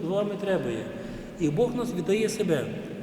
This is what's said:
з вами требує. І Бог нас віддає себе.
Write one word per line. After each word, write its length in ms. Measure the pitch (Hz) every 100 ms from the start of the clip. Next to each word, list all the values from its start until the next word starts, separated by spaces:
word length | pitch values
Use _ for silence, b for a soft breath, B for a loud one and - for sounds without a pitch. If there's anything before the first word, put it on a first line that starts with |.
з 40 | 165
вами 220 | 196 202 196
требує. 440 | 196 185 127 113 107 - B B B -
І 100 | 156
Бог 240 | 151 240 247
нас 180 | 233
віддає 340 | 180 170 208 220
себе. 380 | - 190 151 113 - - -